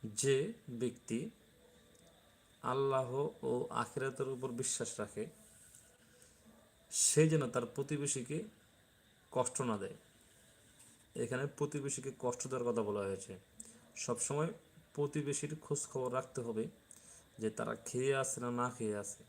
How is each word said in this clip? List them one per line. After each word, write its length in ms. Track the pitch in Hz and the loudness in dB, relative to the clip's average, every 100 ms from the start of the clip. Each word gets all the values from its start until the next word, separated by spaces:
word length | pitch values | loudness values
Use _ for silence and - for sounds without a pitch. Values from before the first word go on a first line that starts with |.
"যে 500 | 113 104 135 135 180 226 - | -6 0 4 4 4 -4 -10
ব্যক্তি 600 | 120 123 - - 113 202 - - - - - - - - - - - - - | -2 -2 -2 -4 -2 -2 -10 -20 -20 -20 -20 -20 -20 -20 -20 -20 -20 -20 -6
আল্লাহ 480 | 123 131 139 135 123 131 151 - | 0 2 4 4 2 0 0 -2
ও 240 | - 123 - | 0 0 0
আখিরাতের 580 | 113 117 - 131 131 135 | -2 -2 -2 -2 -2 -2
উপর 240 | 127 131 | -2 -4
বিশ্বাস 480 | 120 127 - 113 - | -2 -2 0 -2 -4
রাখে, 260 | 104 - 110 - - - - - - - - - - - - - - - - | -6 -4 -6 -8 -20 -20 -20 -20 -20 -20 -20 -20 -20 -20 -20 -20 -20 -20 -6
সে 380 | - - 151 160 | 2 6 8 8
যেন 200 | 160 127 | 8 4
তার 160 | 123 120 | 0 -2
প্রতিবেশীকে 760 | - 139 147 143 135 120 151 208 - - - - _ - - - | -4 -2 0 0 -2 -2 -4 -4 -12 -20 -20 -20 _ -20 -20 -4
কষ্ট 300 | 127 123 - | 0 0 0
না 160 | 127 107 | 0 0
দেয়।" 200 | 98 - - - - - - - - - - - - - | -2 -8 -16 -20 -20 -20 -20 -20 -20 -20 -20 -20 -14 -6
এখানে 320 | 117 127 139 | -2 0 -2
প্রতিবেশীকে 640 | - 147 147 139 135 131 127 | -2 -2 -2 -4 -4 -6 -2
কষ্ট 280 | 123 120 131 | -2 -2 -4
দেওয়ার 260 | 131 120 | 0 2
কথা 100 | 117 | 2
বলা 160 | 104 101 | 2 0
হয়েছে। 400 | 98 95 - 92 - - - - - - | 0 -2 -6 -14 -14 -20 -18 -18 -18 -8
সবসময় 520 | - 120 - 143 165 - - - - | -2 0 0 2 0 -2 -16 -20 -12
প্রতিবেশীর 640 | - 143 151 143 139 151 156 | -2 0 0 0 -2 -2 -6
খোঁজ 320 | - 147 - | -4 -4 -2
খবর 260 | 135 127 | -2 0
রাখতে 280 | 127 131 - | 0 -2 -4
হবে 260 | 117 110 110 - - - - - - - | -2 -2 -2 -6 -20 -20 -20 -20 -20 -2
যে 100 | 110 | -2
তারা 260 | 107 113 113 | 0 -4 -4
খেয়ে 400 | - 123 135 135 | -2 0 4 4
আছে 260 | 131 - | 2 0
না 100 | 120 | 0
না 180 | 120 123 | 2 0
খেয়ে 280 | 123 110 104 | 0 0 0
আছে। 260 | 98 - | -4 -10